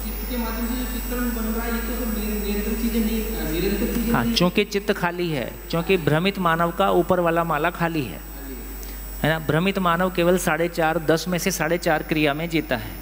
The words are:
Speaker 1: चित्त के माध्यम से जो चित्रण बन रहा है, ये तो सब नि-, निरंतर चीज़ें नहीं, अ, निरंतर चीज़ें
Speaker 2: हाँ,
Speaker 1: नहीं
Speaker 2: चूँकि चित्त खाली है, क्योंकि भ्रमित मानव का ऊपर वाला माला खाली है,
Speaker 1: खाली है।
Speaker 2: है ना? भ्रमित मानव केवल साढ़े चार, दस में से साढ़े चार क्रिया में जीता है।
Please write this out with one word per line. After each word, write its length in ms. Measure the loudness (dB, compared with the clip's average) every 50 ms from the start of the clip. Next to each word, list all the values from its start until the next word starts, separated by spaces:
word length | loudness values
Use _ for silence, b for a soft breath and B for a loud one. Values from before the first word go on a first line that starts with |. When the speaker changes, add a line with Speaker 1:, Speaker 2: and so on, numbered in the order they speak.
| -6
Speaker 1:
चित्त 260 | -6 -6 -6 -4 -4
के 80 | -2 -2
माध्यम 300 | -2 -2 -2 -2 -2 -2
से 80 | -2
जो 100 | -2 -4
चित्रण 340 | -4 -4 -6 -4 -4 -2 -2
बन 220 | -2 -2 -2 -2
रहा 240 | -2 -2 -4 -4 -2
है, 100 | -4 -4
ये 40 | -4
तो 80 | -4 -4
सब 300 | -4 -4 -4 -4 -4 -4
नि-, 260 | -2 -2 -2 -2 -2
निरंतर 380 | -2 -2 -2 -2 -2 -2 0
चीज़ें 240 | 0 0 0 2 0
नहीं, 200 | 2 0 -2 -2
अ, 260 | -4 -4 -4 -4 -2
निरंतर 440 | -2 0 0 0 0 0 -2 -2 0
चीज़ें 180 | -2 0 2 2
Speaker 2:
हाँ, 120 | 2 2
Speaker 1:
नहीं 100 | 2 2
Speaker 2:
चूँकि 280 | 4 2 4 4 2 0
चित्त 300 | 0 0 -4 0 0 -2
खाली 380 | 0 0 -2 0 0 -2 -2
है, 220 | 0 -2 -2 -4 -6 -10 -8 -4
क्योंकि 280 | -2 -2 2 2 2 2
भ्रमित 420 | 4 4 2 4 2 0 0 2
मानव 320 | 2 2 4 4 2 0
का 200 | 2 2 2 4
ऊपर 280 | 4 4 4 4 4 4
वाला 240 | 4 4 4 4 2
माला 260 | 2 0 2 2 0
खाली 320 | 0 2 -2 0 0 -2
है, 80 | -4 -4
Speaker 1:
खाली 440 | -8 -10 -12 -14 -14 -12 -12 -12 -10
है। 60 | -10 -10 -12 -12 -12 B B B B B -12 -8 -2 0
Speaker 2:
है 60 | 0
ना? 180 | 0 0 0 0
भ्रमित 320 | 0 2 2 2 0 2
मानव 320 | 2 2 2 2 2 0
केवल 260 | 2 2 4 4 4 4
साढ़े 300 | 4 0 2 2 0 -2
चार, 320 | 0 2 2 2 2 0
दस 260 | 2 2 2 2 2 -2
में 100 | -4 0
से 140 | 0 -2
साढ़े 260 | 0 0 0 0 0 0
चार 260 | 2 2 2 2 0
क्रिया 300 | 0 0 2 2 2 2
में 160 | 0 -4 -2
जीता 280 | 0 -2 0 0 -2 -4
है। 140 | -4 -8 -12 -12